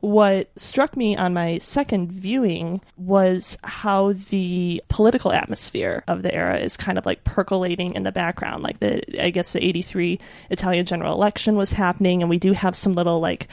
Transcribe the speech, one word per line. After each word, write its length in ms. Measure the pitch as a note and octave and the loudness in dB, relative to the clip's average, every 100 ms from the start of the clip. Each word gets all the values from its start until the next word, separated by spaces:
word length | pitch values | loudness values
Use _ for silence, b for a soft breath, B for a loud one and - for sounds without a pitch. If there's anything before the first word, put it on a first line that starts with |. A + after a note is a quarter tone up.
what 480 | G#3+ G#3+ G3+ G3 - - | 4 6 6 6 0 -8
struck 400 | - - D4 - | -6 0 0 2
me 180 | A3+ G3+ | 0 2
on 180 | F3+ | 0
my 240 | F3 E3+ E3+ | 0 0 -2
second 520 | - - C#4+ G#3 F3 | -2 -2 0 0 -2
viewing 720 | F#3 F#3 B3+ A#3 E3 E3 F3+ - _ | -6 -4 0 0 0 -4 -6 -10 _
was 600 | F3+ G3 F#3 F#3 - - | 0 4 4 2 -2 -10
how 500 | - - G#3+ G3 G3 G3 G3 | -12 -6 0 2 2 0 -2
the 520 | G3 F3+ F3+ F3 E3+ - | -2 0 0 0 -2 -4
political 440 | - A3 B3 - | 4 4 4 2
atmosphere 720 | - - - - - F#2 - - | 0 -2 -6 -6 -4 -4 -4 -4
of 140 | F3+ | -4
the 120 | F#3 | -2
era 240 | - B2 - | -2 0 -2
is 180 | - - | -2 -6
kind 200 | - F#3 | -4 -4
of, 60 | F#3 | -2
like, 180 | F#3 | -2
percolating 720 | - - F#3 F#3+ F3+ F3 F3+ | -2 -2 0 0 0 -2 -4
in 80 | F3+ | -4
the 100 | F#3+ | -4
background. 500 | F#3+ E3+ F3+ - - | -2 -4 -4 -6 -6
Like, 180 | - - | -8 -2
the, 220 | - - - - | -2 -2 -4 -2
I 80 | F3 | -2
guess 220 | F3 F3 | 0 -2
the 100 | F3 | 0
eighty-three 540 | - E3+ F3+ F#3 F3 F#3 B B B | 0 -2 -4 -2 -2 -2 B B B
Italian 360 | F#3 F#3+ F3 F3 | -4 0 0 0
general 260 | F3 D#3+ | -2 -2
election 420 | D#3+ G#3 - - G#3+ | 0 0 0 0 2
was 160 | G3 | 2
happening, 500 | - F#3 F3+ F#3+ F3+ | 0 0 2 2 2
and 80 | E3+ | 2
we 80 | E3+ | 2
do 140 | F#3+ | 2
have 220 | F#3+ F#3+ | 2 0
some 180 | F3 G3+ | 0 0
little, 260 | F3+ E3+ E3+ | 2 2 2
like, 280 | E3 F3+ - | 0 -4 -8